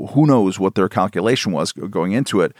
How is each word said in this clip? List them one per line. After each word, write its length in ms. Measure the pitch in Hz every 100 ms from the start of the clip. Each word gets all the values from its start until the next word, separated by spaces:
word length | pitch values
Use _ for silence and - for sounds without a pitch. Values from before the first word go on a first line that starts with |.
| 98
who 160 | 127 151
knows 320 | 127 98 92
what 160 | 95 98
their 140 | 95
calculation 640 | 110 92 87 110 131 110
was 220 | 76 87
g-, 140 | - 87
going 240 | 92 87
into 300 | 113 - 101
it. 120 | 78 -